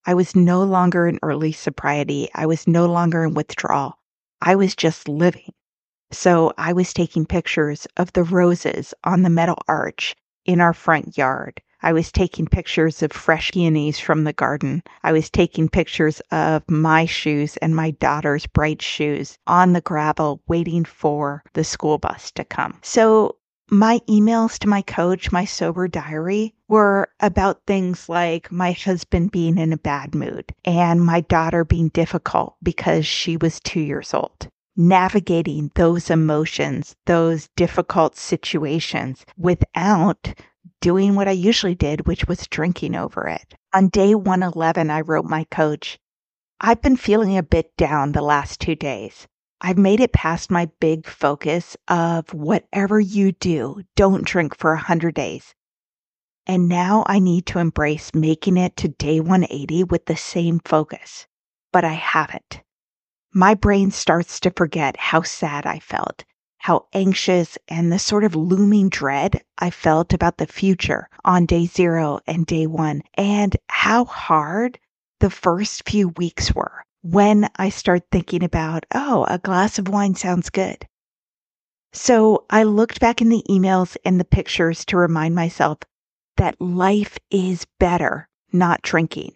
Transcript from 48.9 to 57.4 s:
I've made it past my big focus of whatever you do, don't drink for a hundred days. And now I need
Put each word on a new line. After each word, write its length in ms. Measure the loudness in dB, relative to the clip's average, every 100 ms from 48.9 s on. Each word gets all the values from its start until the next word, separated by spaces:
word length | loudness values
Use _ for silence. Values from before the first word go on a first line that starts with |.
| -8 -12 -18 -20 _ _ _
I've 160 | -4 2
made 220 | 4 4
it 120 | 4
past 380 | 2 0 -4 -2
my 180 | -2 -2 -2
big 260 | -2 -2 -6
focus 680 | -4 -2 -2 -2 -4 -4 -12 -4
of 460 | 0 0 -2 -4
whatever 640 | -8 -2 -2 -2 -4 0 2
you 320 | 0 2 0
do, 500 | 0 -2 -2 -4 -8 -10
don't 320 | 0 2 2 0
drink 300 | -2 -2 -2
for 160 | -2
a 100 | 0
hundred 320 | 0 -2 -2
days. 400 | -4 -6 -8 -16 _ _ _ _ _ _ _ _ _ -4
And 220 | 0 2
now 360 | 2 2 2 2
I 120 | 2
need 280 | 4 2